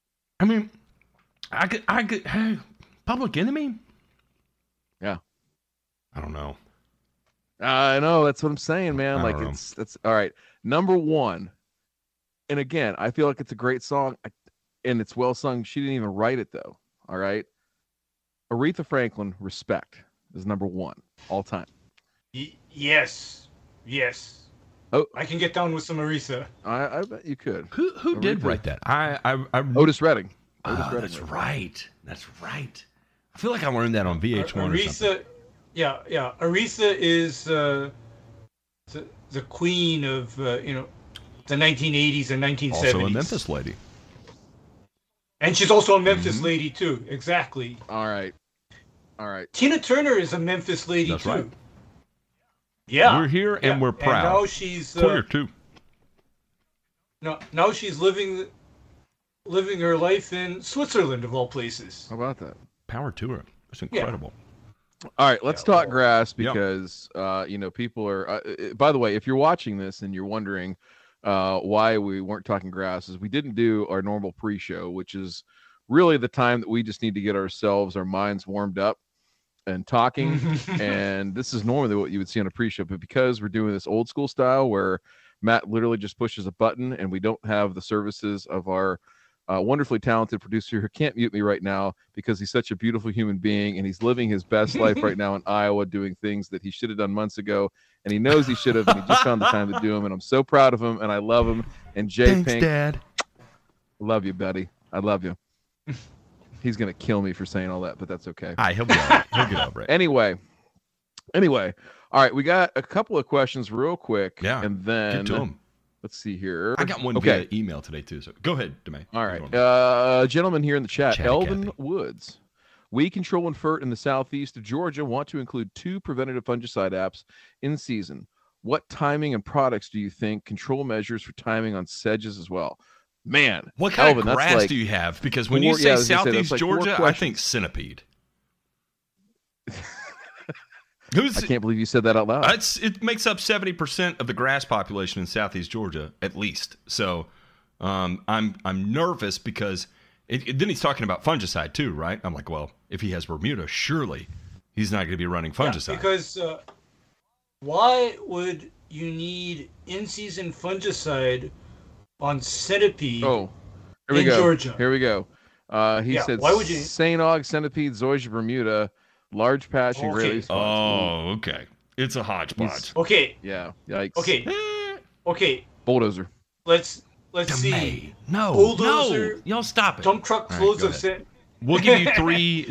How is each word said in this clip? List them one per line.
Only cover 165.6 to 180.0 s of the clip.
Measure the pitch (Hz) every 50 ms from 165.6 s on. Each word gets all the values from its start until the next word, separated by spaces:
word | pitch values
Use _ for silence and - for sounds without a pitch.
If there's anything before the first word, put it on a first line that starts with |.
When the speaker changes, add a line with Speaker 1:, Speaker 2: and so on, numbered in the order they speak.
| _ -
Speaker 2:
Uh, | - 107 110 110 110 110 110
he | 123 131
Speaker 3:
Yeah, | 123 -
Speaker 2:
said | - 123 110
Speaker 3:
why | 127 156 196
would | 220 202 160
you | 170
Speaker 2:
St. | 147 147 - - - 160 165 170 165
Aug, | 165 160 165 160 131
centipede, | - 160 151 151 147 - 156 147 143 120
zoysia | 101 127 131 139 139 120 117
bermuda, | 107 113 113 113 123 131 113 110 107 107 104 101 _ _ _ _ _ _ _ - -
large | 104 110 123 135 139 - -
patch, | - 135 127 123 123 127
and | 143 110 104
gray | 110 113
Speaker 3:
Okay. | 110 110
Speaker 2:
leaf | 113 -
spots. | - 90 101
Speaker 1:
Oh, | 104 107 107 107 107 107 104 98 90 85 85 82 80 87 101
okay. | 110 110 - 71 - - - _ _ _ _ _
It's | - 131 127 123
a | 131 104
hodgepodge. | 104 101 90 80 78 - 110 110 - 71
Speaker 2:
He's | 71 - - -
Speaker 3:
Okay. | 160 170 165 208 165 139 - - - -
Speaker 2:
Yeah. | 98 98 90 87 82 - _ _ -
Yikes. | 98 98 101 98 -
Speaker 3:
Okay. | - - 180 165 117 120
Speaker 1:
Eh. | - 381 415 427 427 415 415 403 403 392 381 - _ _ _ -
Speaker 3:
Okay. | 175 - - 190 151 127 - - - - - -
Speaker 2:
Bulldozer. | - 127 123 113 104 95 90 92 - _ _ _ _ _ _ -
Speaker 3:
Let's, | 165 165 170 170 - - - - _ _ _ _ _ -
let's | 175 175 - 143
see. | 127 127 135
Speaker 1:
DeMay. | 143 165 151 131 127 123 - - - - -
No. | - 175 208 220 196 147
Speaker 3:
Bulldozer, | 196 196 226 - - 220 262 294 302 285 240 165 220 214 107 107
Speaker 1:
No. | - -
Y'all | 170 214 233 220
stop | - - 226 208 190 - -